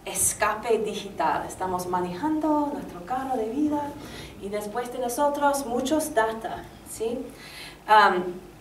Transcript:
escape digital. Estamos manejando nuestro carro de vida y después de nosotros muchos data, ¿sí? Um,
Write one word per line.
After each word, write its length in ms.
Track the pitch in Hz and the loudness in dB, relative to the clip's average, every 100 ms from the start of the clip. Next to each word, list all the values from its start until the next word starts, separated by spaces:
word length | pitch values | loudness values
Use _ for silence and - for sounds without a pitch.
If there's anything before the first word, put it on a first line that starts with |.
escape 720 | 190 - - - 208 214 240 220 | -6 0 0 2 0 0 2 2
digital. 640 | 214 - - - 156 - - | 2 -4 -8 0 0 2 -4
Estamos 400 | - 185 180 180 | -4 -2 -2 0
manejando 840 | 180 180 175 302 311 311 302 294 | 0 0 -2 0 2 2 2 2
nuestro 320 | - - - | -4 -8 -12
carro 320 | - 262 262 247 | -4 -4 0 -2
de 120 | 220 | 0
vida 340 | 269 302 294 285 294 - - - - | 0 2 0 -2 -8 -12 -12 -14 -10
y 80 | 196 | -6
después 440 | 208 208 233 240 | -6 -4 -6 -6
de 80 | 254 | -4
nosotros 640 | 247 262 294 285 285 277 233 | -4 2 2 4 2 2 0
muchos 480 | 254 269 311 - | 0 2 2 2
data, 480 | 220 220 226 - 180 - - - | 2 2 -2 -8 -8 -12 -18 -14
¿sí? 300 | - 226 262 - - - - - - - | -6 -4 -4 -8 -12 -16 -14 -16 -14 6
Um, 340 | 214 196 180 180 - - - | 8 8 4 -2 -8 -14 -20